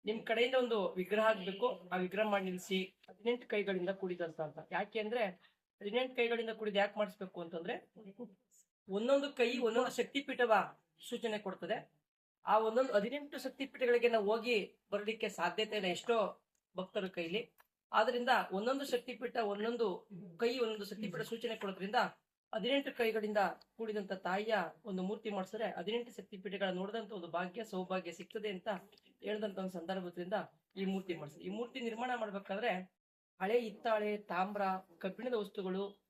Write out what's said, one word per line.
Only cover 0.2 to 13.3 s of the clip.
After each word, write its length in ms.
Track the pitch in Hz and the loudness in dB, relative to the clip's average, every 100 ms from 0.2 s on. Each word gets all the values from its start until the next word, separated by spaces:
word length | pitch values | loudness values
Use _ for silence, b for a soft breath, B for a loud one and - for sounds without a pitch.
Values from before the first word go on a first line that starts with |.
ಕಡೆಯಿಂದ 340 | - 226 247 | 0 2 4
ಒಂದು 400 | 254 247 226 180 185 | 4 4 2 2 0
ವಿಗ್ರಹ 280 | 175 208 | 0 4
ಆಗ್ಬೇಕು, 640 | 220 208 185 - 247 - - | 4 4 -2 0 0 0 -4
ಆ 40 | 180 | -2
ವಿಗ್ರಹ 280 | 180 190 | 0 0
ಮಾಡಿ 200 | 214 202 | 2 2
ನಿಲ್ಲಿಸಿ, 540 | 190 180 - 190 190 _ - | 0 -4 -2 -2 -2 _ -20
ಹದಿನೆಂಟು 400 | 185 214 240 - | -4 -2 -2 0
ಕೈಗಳಿಂದ 400 | 208 196 185 175 | -2 0 0 0
ಕೂಡಿದಂತ" 520 | 190 185 175 165 - | -2 -4 -2 -4 -4
ಅಂತ. 180 | 151 - - | -6 -6 -6
ಯಾಕೆ 280 | 175 - 220 | -4 -2 -4
ಅಂದ್ರೆ, 240 | 214 240 202 180 b b _ _ | -2 0 0 -2 b b _ _
ಹದಿನೆಂಟು 340 | 202 233 254 254 | -2 -2 -2 0
ಕೈಗಳಿಂದ 340 | 233 233 226 | 0 2 -2
ಕೂಡಿದ 260 | 220 214 196 | -4 0 2
ಯಾಕೆ 220 | 208 214 | 2 2
ಮಾಡಿಸ್ಬೇಕು 420 | 202 - 185 180 | -4 -2 -10 -8
ಅಂತಂದ್ರೆ, 480 | 170 170 175 311 - - 208 196 240 - _ _ _ _ - | -8 -6 -6 -6 -8 -20 -20 -14 -14 -14 _ _ _ _ -4
ಒಂದೊಂದು 480 | 196 233 277 277 - | -2 4 4 2 2
ಕೈ 220 | 240 262 | 2 4
ಒಂದೊಂದು 380 | 233 233 247 - | 2 2 2 0
ಶಕ್ತಿಪೀಠವ 800 | - 277 277 247 240 208 170 - _ _ - | -2 -2 -4 2 6 6 4 -8 _ _ -8
ಸೂಚನೆ 300 | 240 233 208 | -4 -2 -2
ಕೊಡ್ತದೆ. 680 | 202 185 175 220 - _ _ _ _ _ - | -4 -8 -4 -4 -4 _ _ _ _ _ 4
ಆ 120 | 214 | 4
ಒಂದೊಂದು 340 | 220 226 262 | 6 4 4
ಹದಿನೆಂಟು 500 | 208 214 285 285 | 4 2 -4 -6